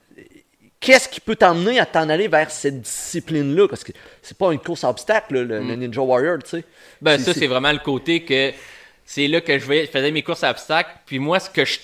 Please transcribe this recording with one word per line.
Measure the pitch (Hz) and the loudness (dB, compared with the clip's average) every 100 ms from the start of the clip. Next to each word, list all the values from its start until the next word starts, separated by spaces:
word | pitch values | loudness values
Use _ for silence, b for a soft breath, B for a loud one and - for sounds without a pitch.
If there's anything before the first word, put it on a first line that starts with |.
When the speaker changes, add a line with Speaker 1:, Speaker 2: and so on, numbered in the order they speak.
| _ - - _ _ _ _ - | _ -20 -20 _ _ _ _ -4
Speaker 1:
Qu'est-ce | - 262 - | 4 4 4
qui | - | -8
peut | - | -4
t'emmener | 220 185 170 190 254 | 4 4 6 2 2
à | 165 | 2
t'en | 175 156 | 0 2
aller | 160 208 | 0 2
vers | 156 156 | 2 2
cette | - 143 135 | -2 -4 -4
discipline-là ? | 110 - - 170 - 156 139 160 202 | -10 -12 -8 -8 -4 -2 0 2 2
Parce | 117 | 0
que | - - B B | -12 -18 B B
c'est | - - | -16 -2
pas | 190 | 0
une | 147 | 0
course | - 165 | -4 -4
à | 214 | -2
obstacles, | 208 - 214 - | -2 0 0 0
là, | 131 | -2
le, | 123 110 | -2 -4
Speaker 2:
Mm. | 123 | -6
Speaker 1:
le | 117 | -6
Ninja | 123 117 | -6 -2
Warrior, | 131 127 151 165 | 2 2 2 -2
tu | - | -6
sais. | 165 - b b b | -10 -10 b b b
Speaker 2:
Ben, | 156 143 | 2 2
Speaker 1:
C'est, | |
Speaker 2:
ça, | 131 | 2
Speaker 1:
c'est | 131 | 0
Speaker 2:
c'est | 135 | 0
vraiment | 127 143 | 0 0
le | 147 | 0
côté | - 131 165 170 | -2 -4 -2 -2
que | 165 131 135 - B B B B - | 0 0 0 -4 B B B B -10
c'est | - 143 | -4 0
là | 165 | 0
que | 165 139 | 0 -2
je | 123 | 2
vais-, | 151 147 | 0 0
je | |
faisais | 139 143 | 0 0
mes | 156 | -2
courses | 156 165 | -4 -2
à | 143 | -2
obstacles. | 120 - 156 175 - - | -2 -2 -2 -2 -8 -10
Puis | 135 | -4
moi, | 143 185 | 0 -2
ce | - | 0
que | - | -2
je | 131 - | -2 -2